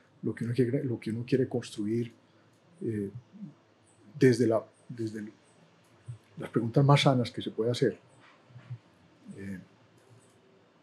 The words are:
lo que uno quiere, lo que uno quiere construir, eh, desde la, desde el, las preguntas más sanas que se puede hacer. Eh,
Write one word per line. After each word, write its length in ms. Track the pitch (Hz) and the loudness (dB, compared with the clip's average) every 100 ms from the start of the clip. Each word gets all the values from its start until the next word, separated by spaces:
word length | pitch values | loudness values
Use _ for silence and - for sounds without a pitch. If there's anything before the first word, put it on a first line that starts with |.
| _ _ | _ _
lo 140 | 120 - | -8 -4
que 80 | |
uno 100 | 117 | -2
quiere, 300 | 123 117 139 | 0 0 0
lo 160 | 139 110 | -2 -4
que 120 | - | -6
uno 120 | 110 120 | -6 0
quiere 220 | 127 127 | 0 0
construir, 640 | 123 - - 104 117 117 - _ _ _ _ _ _ | -4 -6 -6 -4 -2 -4 -10 _ _ _ _ _ _
eh, 280 | 120 107 98 123 - 202 180 - _ _ _ _ - 147 | -6 -4 -6 -8 -18 -16 -18 -18 _ _ _ _ -20 2
desde 280 | 131 113 117 | 4 6 4
la, 140 | 113 - _ - | 2 0 _ -16
desde 300 | 117 110 110 | -8 -8 -8
el, 120 | 104 - _ _ _ _ _ _ - - _ - | -12 -14 _ _ _ _ _ _ -18 -18 _ -14
las 100 | - | -4
preguntas 340 | 123 113 127 | -2 0 4
más 200 | 139 143 | 6 6
sanas 280 | 147 127 117 | 6 4 0
que 100 | - | -4
se 100 | 101 | -6
puede 200 | - 113 | -2 0
hacer. 260 | 120 120 - - - - - _ - - 120 _ _ _ _ - - | 2 2 0 -8 -20 -20 -20 _ -20 -16 -16 _ _ _ _ -20 -14
Eh, 220 | 98 92 - _ _ _ _ - _ _ _ _ _ _ | -12 -12 -14 _ _ _ _ -20 _ _ _ _ _ _